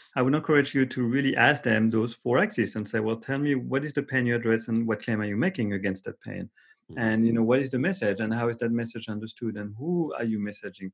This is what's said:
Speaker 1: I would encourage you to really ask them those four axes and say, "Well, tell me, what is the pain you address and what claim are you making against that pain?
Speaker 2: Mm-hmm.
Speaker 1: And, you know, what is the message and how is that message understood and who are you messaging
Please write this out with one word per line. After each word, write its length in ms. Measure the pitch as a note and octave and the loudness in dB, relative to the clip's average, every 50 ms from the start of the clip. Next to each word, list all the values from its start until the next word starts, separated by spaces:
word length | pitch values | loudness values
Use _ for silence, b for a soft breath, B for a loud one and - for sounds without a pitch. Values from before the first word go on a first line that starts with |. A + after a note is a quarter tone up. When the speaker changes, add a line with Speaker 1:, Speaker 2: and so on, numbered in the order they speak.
| B B B | B B B
Speaker 1:
I 60 | C3+ B2 | 0 2
would 100 | C3+ C#3+ | 2 2
encourage 400 | D3+ D3+ - D#3 C#3+ C#3 - - | 2 2 4 4 4 4 4 2
you 120 | C#3 C3 C3 | 0 0 0
to 160 | - C3 B2 A#2 | 0 -2 0 0
really 300 | B2 C#3 C#3 C3+ - - | 0 2 0 0 2 4
ask 260 | A#2 C3+ D3 C#3+ - | 4 4 4 2 2
them 260 | B2 A2 G#2+ A2 A2+ | 2 2 4 4 4
those 240 | A2+ A2 A2+ A#2 - | 4 2 0 0 -2
four 240 | - - B2 A#2+ D3 | -6 -2 2 2 4
axes 360 | G3+ G#3+ - - G#2+ - - | 2 2 2 0 -2 0 -2
and 140 | A#2 G#2 - | -4 -6 -4
say, 100 | - A2+ | -2 -2
"Well, 180 | G#2+ A2 A2+ A2+ | 0 0 -2 -4
tell 220 | - - C3+ C#3 | -4 -4 -4 -2
me, 160 | D3 D3 C#3 | 0 0 0
what 300 | B2+ A#2+ B2 B2+ C3+ D3 | 0 -2 -2 -2 -2 -2
is 80 | - - | -2 -2
the 100 | C#3+ - | -4 -4
pain 220 | - C3+ C3 A#2+ | 0 0 0 2
you 100 | A#2+ A#2+ | 2 2
address 320 | A#2 A2+ A2+ A2+ A2 A2+ - | 2 2 2 2 2 2 0
and 200 | A2+ A2+ A#2 A2+ | 0 0 0 0
what 140 | A2 G#2 | -2 -2
claim 200 | - - A2+ G#2+ | 0 -2 0 0
are 40 | G#2+ | 0
you 120 | G#2 G2+ G#2+ | -2 0 0
making 360 | D#3 F#3 F#3 - A2+ G#2 G2 | 0 0 0 0 -2 0 0
against 300 | F#2 F#2+ G2 F#2+ F#2+ - | 0 0 0 -2 -2 -6
that 140 | G#2 G2 - | -10 -12 -10
pain? 280 | - G#2+ G2 F#2+ - - b b b b b b b - | -12 -10 -10 -8 -10 -12 b b b b b b b -14
Speaker 2:
Mm-hmm. 80 | - C3+ | -6 -2
Speaker 1:
And, 260 | A#2 A2 A2 A2 A2+ A#2 | 0 2 2 4 4 4
you 40 | |
know, 120 | A#2 A#2 A2+ | 4 2 4
what 160 | A2 B2+ C3+ | 4 4 2
is 100 | C#3 C3 | 2 0
the 100 | - A#2+ | -2 -2
message 400 | C#3 F#3 F#3+ - A#2 G#2 G2+ G2 | 0 0 -2 0 0 0 0 0
and 140 | A2 G#2+ A2+ | -2 -2 0
how 160 | A#2 A#2+ A#2+ | 0 0 -2
is 80 | A2+ A#2 | -2 -2
that 140 | A#2+ A#2 | -2 0
message 360 | A#2 A#2 A#2 A2+ - A2+ A2 - | 0 0 -2 -4 -6 -10 -8 -8
understood 480 | G#2+ G#2 A2 A2 - - B2 A2+ G2+ | -8 -8 -8 -10 -10 -8 -6 -6 -6
and 180 | G#2+ G#2 G#2 G#2 A2+ | -6 -8 -8 -10 -8
who 360 | C3+ E3 F3+ F3 D#3+ D3+ - | -4 -2 -2 -2 -2 -2 -4
are 100 | B2+ A#2+ | -4 -2
you 140 | A2+ A2 G#2 | -2 -2 -2
messaging 520 | G2+ G#2 G2+ - - G2+ F#2 - F#2+ F#2+ | -4 -6 -6 -8 -12 -12 -12 -10 -12 -12